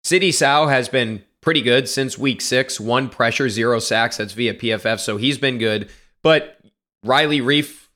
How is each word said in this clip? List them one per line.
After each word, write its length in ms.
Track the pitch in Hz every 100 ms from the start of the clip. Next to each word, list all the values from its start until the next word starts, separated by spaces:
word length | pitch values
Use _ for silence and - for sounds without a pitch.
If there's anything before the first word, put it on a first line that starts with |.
Sidy 260 | - 185 185
Sow 380 | 147 139 143 151
has 200 | 131 120
been 360 | 131 113 107 _ _
pretty 200 | - 156
good 280 | 120 123 131
since 280 | - 131 -
week 240 | 135 110
six. 380 | - 127 131 -
One 300 | 107 123 131
pressure, 400 | - 117 - 131
zero 320 | 107 117 117
sacks. 380 | - 110 117 -
That's 140 | 104
via 220 | 104 117
P 160 | 98 117
F 140 | 107 110
F, 140 | 110
so 160 | - 104
he's 200 | 127 131
been 220 | 135 123
good. 320 | 110 107 101 - _ _
But 380 | 160 156 151 _ _ _ _ _
Riley 380 | 107 135 151 147
Reiff 480 | 123 147 143 - _